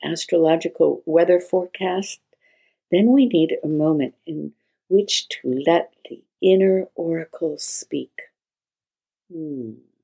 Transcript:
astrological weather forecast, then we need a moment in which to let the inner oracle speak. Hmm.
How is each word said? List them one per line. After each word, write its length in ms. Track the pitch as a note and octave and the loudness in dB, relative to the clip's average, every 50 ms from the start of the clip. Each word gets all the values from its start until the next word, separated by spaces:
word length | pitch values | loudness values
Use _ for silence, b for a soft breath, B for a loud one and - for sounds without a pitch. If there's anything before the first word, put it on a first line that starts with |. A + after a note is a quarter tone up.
| - | -6
astrological 1000 | D3 E3 E3 - - F3+ E3+ D#3+ D#3+ E3 D#3+ - E3 - - E3 D3 D3 - - | -6 -6 -6 -4 0 2 2 4 4 2 2 -2 -8 0 0 0 0 0 -2 -4
weather 340 | E3 D#3 E3+ F3 F3+ F3+ F3 | 0 2 2 4 4 2 2
forecast, 800 | F3+ - - F#3 F3+ F3+ - - G3 F#3 F3+ F#3+ G3 - - - _ _ _ _ _ _ _ _ _ _ _ _ _ _ | 2 -2 -2 -4 -2 -4 -8 -6 -4 -4 -4 -4 -6 -8 -14 -16 _ _ _ _ _ _ _ _ _ _ _ _ _ _
then 200 | E3+ F#3 G#3+ A#3 | 2 4 4 6
we 140 | B3+ C#4 C4 | 6 4 4
need 320 | A#3 - D#3+ D#3+ D#3+ - - - | 4 4 2 2 0 -2 -6 -4
a 40 | |
moment 460 | D3+ D#3 D3+ D3+ D#3 D#3 D3 C3+ - - _ _ | -4 -2 0 0 2 2 0 -2 -4 -6 _ _
in 260 | E3 D#3 D3+ D3 D3 - _ _ _ _ _ _ | -12 -10 -10 -10 -12 -14 _ _ _ _ _ _
which 400 | _ F#3 G#3 G3+ - - - - | _ 2 2 2 0 -4 -6 -6
to 360 | _ - - - C3 B2+ C3+ C#3+ | _ -14 -8 -6 -4 -4 -2 0
let 280 | E3 E3+ E3+ - - _ _ - | 2 2 2 0 -4 _ _ -20
the 140 | - - - _ _ _ _ | -20 -20 -20 _ _ _ _
inner 460 | - F#3+ F#3+ F#3+ F#3+ F#3+ F#3+ F#3+ F#3 - _ | 2 4 4 4 4 2 2 0 -2 -6 _
oracle 640 | - E3+ E3 E3 E3 D#3+ - - - E3+ D#3 D3+ | -6 -4 -4 -4 -6 -8 -12 -8 -6 -6 -4 -4
speak. 540 | D3 - - - - - - - C#3 C3 - _ - - _ _ _ _ _ _ _ _ _ _ _ _ _ _ _ _ _ _ _ _ _ | -6 -8 -10 -8 -10 -10 -8 -8 -8 -8 -10 _ -20 -20 _ _ _ _ _ _ _ _ _ _ _ _ _ _ _ _ _ _ _ _ _
Hmm. 400 | F3 E3 D#3 D3+ C#3+ C3 A#2+ A2 A2+ B2 _ _ _ _ | -14 -12 -10 -10 -10 -10 -10 -12 -14 -18 _ _ _ _